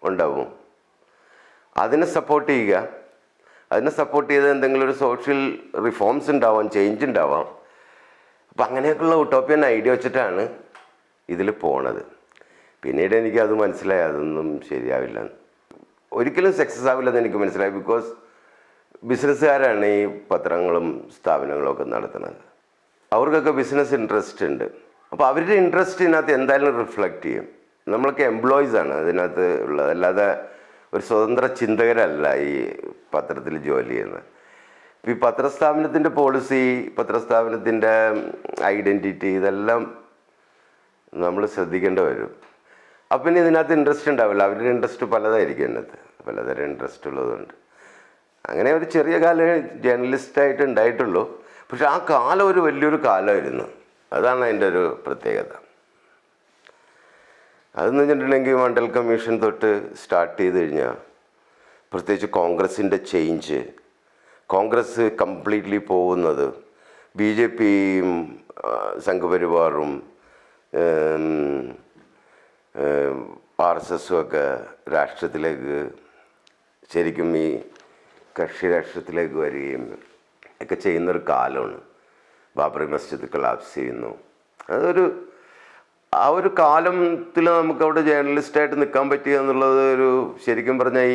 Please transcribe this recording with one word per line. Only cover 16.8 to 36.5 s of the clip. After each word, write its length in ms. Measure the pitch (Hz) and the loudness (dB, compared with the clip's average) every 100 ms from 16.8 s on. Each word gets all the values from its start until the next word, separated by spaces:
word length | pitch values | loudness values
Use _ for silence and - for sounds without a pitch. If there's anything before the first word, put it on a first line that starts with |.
| 131 | 0
ആവില്ലെന്ന് 300 | 131 127 120 | 2 2 2
എനിക്ക് 160 | 117 104 | 0 0
മനസ്സിലായി. 300 | 95 95 98 98 | -2 0 -2 -2
ബിക്കോസ് 280 | 101 117 113 - _ _ _ _ _ _ _ - 117 | -2 -2 -2 -16 _ _ _ _ _ _ _ -16 -4
ബിസിനസ്സുകാരാണ് 760 | 131 143 131 151 139 131 107 104 101 | 0 0 4 4 4 4 2 2 2
ഈ 40 | 104 - - | 0 -4 -4
പത്രങ്ങളും 560 | 90 87 87 90 85 85 67 - - | -2 0 0 2 0 0 -6 -12 -6
സ്ഥാപനങ്ങളും 540 | 85 73 69 73 69 | -2 0 -2 -2 -2
ഒക്കെ 120 | 71 64 | -4 -4
നടത്തുന്നത്. 440 | 57 50 50 50 50 - _ _ _ _ _ - 110 | -6 -6 -10 -12 -14 -20 _ _ _ _ _ -2 0
അവർക്കൊക്കെ 360 | 143 156 143 135 | 2 2 2 0
ബിസിനസ് 320 | 131 143 131 135 | 0 0 2 0
ഇൻട്രസ്റ്റ് 460 | 107 107 - - 80 | 0 -2 -2 -4 -2
ഉണ്ട്. 140 | 69 - - _ _ - | -2 -6 -8 _ _ -12
അപ്പോൾ 120 | - 131 | 0 2
അവരുടെ 240 | 147 175 202 | 2 2 2
ഇൻട്രസ്റ്റ് 400 | 175 175 180 - | 4 2 -2 0
ഇതിനകത്ത് 280 | 175 160 151 131 | 2 2 2 0
എന്തായാലും 340 | 131 139 143 117 | 2 2 2 0
റിഫ്ലക്റ്റ് 440 | 107 104 - - 78 | -4 -4 -4 -4 -8
ചെയ്യും. 180 | 53 - - _ _ - | -8 -10 -20 _ _ -4
നമ്മളൊക്കെ 320 | 110 139 139 127 | -2 0 0 0
എംപ്ലോയീസ് 440 | 113 127 139 135 107 | 2 2 4 4 0
ആണ് 140 | 71 71 | 0 -2
അതിനകത്ത് 440 | 82 90 90 87 87 71 60 | 0 0 -2 0 0 0 -2
ഉള്ളത്, 240 | 73 71 | -2 0
അല്ലാതെ 320 | 87 90 95 101 - - - - - - | 0 0 2 0 -2 -8 -20 -20 -20 -8
ഒരു 80 | - - | -8 -2
സ്വതന്ത്ര 360 | 107 110 120 127 - | 0 2 0 -2 -2
ചിന്തകരല്ല 640 | 113 107 117 113 92 73 73 69 71 | -2 2 4 4 2 2 0 0 -2
ഈ 40 | 69 50 - - - - | -4 -6 -10 -16 -18 -4
പത്രത്തിൽ 400 | 78 - 67 73 78 71 | -4 -4 -8 -8 -8 -2
ജോലി 240 | 67 60 | -2 -2
ചെയ്യുന്നത്. 320 | 60 50 50 - _ _ - - - - _ | -6 -6 -12 -18 _ _ -20 -20 -20 -20 _
ഇപ്പം 140 | 117 | -6
ഈ 20 | 117 123 | 0 0
പത്രസ്ഥാപനത്തിൻ്റെ 840 | 113 139 143 156 151 156 151 151 147 | 0 -4 0 0 2 0 2 2 2
പോളിസി, 440 | 139 131 - | 2 2 0